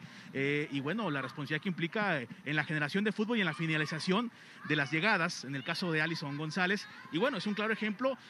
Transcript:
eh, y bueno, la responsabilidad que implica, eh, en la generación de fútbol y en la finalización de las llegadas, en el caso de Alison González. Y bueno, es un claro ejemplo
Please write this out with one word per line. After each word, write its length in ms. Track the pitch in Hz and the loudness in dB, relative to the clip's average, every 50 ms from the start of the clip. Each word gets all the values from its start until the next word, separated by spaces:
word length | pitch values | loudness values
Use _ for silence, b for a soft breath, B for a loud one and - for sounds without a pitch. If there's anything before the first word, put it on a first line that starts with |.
| B B B B B B - | B B B B B B -2
eh, 340 | 131 139 143 147 147 151 - | 0 0 2 2 0 0 0
y 100 | 135 139 | -2 -2
bueno, 280 | 127 147 190 240 214 170 | -2 0 -2 0 0 0
la 120 | 143 135 | -2 -2
responsabilidad 420 | 127 123 - 151 143 135 156 151 - | -4 -4 -6 -6 -4 -2 -2 -2 0
que 60 | 202 | -2
implica, 520 | 165 - 165 170 - 220 208 196 165 135 | 0 0 -2 0 2 2 2 4 2 2
eh, 60 | 120 B B B B | 0 B B B B
en 100 | 135 151 | -2 0
la 100 | 156 147 | 0 0
generación 380 | - 156 151 147 139 - 196 214 | 0 0 0 0 0 0 2 2
de 100 | 214 - | 2 2
fútbol 240 | - 214 202 240 | 0 0 2 2
y 20 | 220 | 2
en 80 | 190 | 2
la 60 | 165 147 | 2 0
finalización 800 | - 170 160 156 156 151 143 160 151 - 180 180 220 247 226 B B B B B B B | 0 0 2 2 2 2 0 -2 -2 2 2 4 4 2 0 B B B B B B B
de 100 | - 151 | 0 2
las 160 | 151 139 127 | 2 2 2
llegadas, 540 | 156 160 175 220 214 180 165 175 - - - | 2 2 4 4 4 4 2 0 -2 -4 -6
en 100 | 131 139 | -6 -6
el 80 | 135 - | -4 -4
caso 280 | - 165 - 196 175 | -4 -2 -2 0 0
de 100 | 156 156 | 2 2
Alison 360 | 156 165 170 - 160 139 143 | 2 2 0 -2 -4 -4 -4
González. 500 | 143 160 156 151 190 180 180 208 190 - B B B B B | -4 -4 -2 0 2 4 4 2 0 -2 B B B B B
Y 60 | 135 | 0
bueno, 200 | 165 220 285 262 | 2 2 2 2
es 100 | 180 - | 0 0
un 60 | 208 202 | 0 0
claro 180 | 214 208 220 | 0 0 0
ejemplo 460 | 220 - 214 214 202 190 254 269 254 B B | 0 0 0 -2 -2 0 0 0 0 B B